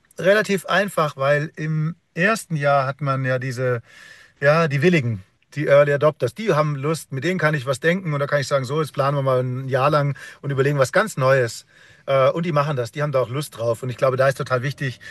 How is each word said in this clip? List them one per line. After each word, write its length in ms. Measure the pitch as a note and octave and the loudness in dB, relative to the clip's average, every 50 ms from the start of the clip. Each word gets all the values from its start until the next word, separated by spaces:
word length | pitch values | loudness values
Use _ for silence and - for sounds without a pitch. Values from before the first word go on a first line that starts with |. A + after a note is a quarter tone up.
| _ _ _ - | _ _ _ -2
relativ 480 | D#3+ F3 G3+ G#3+ G#3 F#3+ G3 F#3+ - | 2 4 4 4 2 0 -2 -4 -2
einfach, 520 | - - F3+ G3+ G3+ - - D#3+ D3 - C#3+ | 0 0 0 0 0 0 -2 -2 -2 -2 -2
weil 340 | C3+ C#3 D3 D3 D3 - - | 0 2 2 0 0 -4 -8
im 400 | - D#3 D#3 D#3 D#3 D3+ D#3 F3 - _ _ - | -8 -6 -4 -2 -2 -2 -4 -6 -8 _ _ -6
ersten 420 | E3 E3+ G3+ A3 - - - E3 | -2 0 0 0 -2 -4 -6 -4
Jahr 300 | D3 C#3+ C#3+ C#3+ C#3+ C3+ | -2 0 2 2 2 2
hat 160 | C3 C3+ - | 0 -4 -4
man 220 | D3 C#3 C3+ C3 C3 | -4 -4 -2 -2 -2
ja 140 | B2+ C3 B2+ | -2 -2 -2
diese, 420 | B2+ C3+ B2 A#2+ C3 B2+ B2 A#2 - _ - - - - - - - _ _ - | -4 -6 -6 -4 -2 -2 -2 -4 -6 _ -20 -20 -20 -20 -20 -20 -20 _ _ -2
ja, 260 | - C#3+ D3+ E3 E3+ D#3+ | 2 2 4 4 2 0
die 140 | C#3 C#3+ | 0 2
Willigen, 420 | C3 F3+ F3+ D#3+ B2+ A#2+ A2 F#2+ F#2+ _ _ _ _ _ - | 2 4 4 4 2 0 -4 -6 -8 _ _ _ _ _ -10
die 120 | C#3+ D3+ D3 | -4 0 4
Early 240 | C#3+ C#3+ D3 C#3+ | 6 6 6 6
Adopters, 420 | D3 C#3+ C#3+ D3+ D3 - - A#2+ - | 4 2 2 2 2 2 -2 -4 -4
die 200 | - A3 A3 E3 | -2 -2 0 2
haben 220 | C#3+ D#3 D#3 D3 C#3 | 2 2 0 -2 -4
Lust, 340 | C3+ D3 E3 D3+ - - | -2 -4 -4 -4 -6 -8
mit 140 | - C3+ B2+ | -8 -4 -2
denen 120 | E3 F#3 F#3 | -2 -2 0
kann 160 | D#3 D#3 D3+ | 0 0 0
ich 120 | D3+ A#2+ | 0 -2
was 160 | C3+ C3+ - | -4 -4 -2
denken 320 | - D#3+ F3 G3 F#3+ E3 D3 | 0 0 0 0 -2 -4 -4
und 60 | C#3+ | -2
da 60 | C#3 - | -2 0
kann 120 | - D3 | 0 -2
ich 80 | C3+ - | 0 0
sagen, 160 | D3 C#3 C3 | -2 -2 -2
„So, 160 | A#2 C#3 D#3 | -2 -2 -4
jetzt 120 | D#3+ C3 - | -4 -4 -2
planen 240 | C#3+ C3+ C#3 C#3+ C#3+ | -2 0 0 0 0
wir 40 | |
mal 200 | C3+ C3+ C3 B2+ | 0 0 0 0
ein 260 | B2+ B2+ B2+ B2+ C3+ C3 | 0 -2 -4 -6 -6 -2
Jahr 220 | B2 C3 B2+ C#3+ | 0 2 2 2
lang 260 | D#3+ D3+ C#3+ C#3+ C3+ - - - - - | 2 2 0 0 -4 -6 -10 -20 -18 -12
und 80 | - C#3+ | -8 -4
überlegen 300 | C#3+ C3 C3 C#3 D3 C#3+ | 0 0 2 2 2 2
was 140 | C3 - - | 2 2 2
ganz 240 | F3+ G#3+ G#3+ - - | 0 0 0 -2 0
Neues.“ 480 | C3 C3 C3+ C3+ B2 A#2 - - - _ _ - - - - _ _ | 2 2 4 4 2 0 -4 -8 -18 _ _ -20 -20 -20 -20 _ _
Äh, 240 | - C#3 C3+ C3 C3 | 0 2 2 4 2
und 160 | - E3+ E3+ | 2 0 -2
die 80 | F3+ D#3+ | -2 0
machen 240 | D3 C#3+ D3 D3+ B2+ | 0 0 0 -2 -4
das, 140 | A#2+ A2+ | -6 -6
die 120 | - C#3+ D3 | -6 -6 -4
haben 80 | D3 | -2
da 80 | C#3 C3 | 0 -2
auch 100 | B2 G#2+ | -2 -2
Lust 280 | B2 C#3+ D3+ - - - | -4 -6 -8 -8 -8 -6
drauf. 260 | A2+ A#2 A#2 - - | -2 -2 -2 -2 -4
Und 60 | B2+ | -8
ich 80 | A#2+ - | -4 0
glaube, 200 | - C3 B2+ B2+ | 0 0 2 4
da 100 | C3 C#3 | 2 2
ist 80 | C3 - | 2 0
total 260 | D3 - C3 B2+ A#2+ | -4 -2 -2 -2 -2
wichtig, 360 | C#3+ C3+ - D3 C3 A#2+ - - - | -4 -6 -6 -6 -8 -8 -10 -14 -18